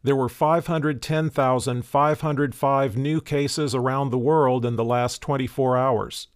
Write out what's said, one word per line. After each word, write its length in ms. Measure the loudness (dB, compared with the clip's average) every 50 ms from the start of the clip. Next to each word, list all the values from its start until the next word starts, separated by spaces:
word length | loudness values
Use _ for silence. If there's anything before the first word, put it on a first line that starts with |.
There 120 | 2 0 2
were 140 | 2 0 -2
five 400 | 0 0 2 2 2 2 0 -2
hundred 340 | -2 0 0 -2 -2 -4
ten 280 | -4 -2 -2 0 0 -2
thousand 540 | 0 2 2 2 2 0 0 -2 -4 -4 -6
five 360 | -2 0 2 4 4 2 0
hundred 340 | -2 -2 0 0 -2 -2 -2
five 420 | -2 0 2 2 2 0 0 -2
new 240 | -2 -2 0 -2 -2
cases 540 | -2 -2 -2 -2 0 -2 -2 -2 -2 -2 0
around 360 | 0 0 0 0 0 -2 0
the 80 | -2 0
world 460 | 2 2 4 4 4 4 2 2 0
in 120 | -2 -2
the 80 | -2 0
last 360 | 0 0 0 0 -2 -4 -6
twenty-four 560 | -4 -4 -2 -2 -2 -4 -2 0 0 2 2
hours, 520 | 2 2 2 0 0 -2 -4 -8 -14 -14 _ _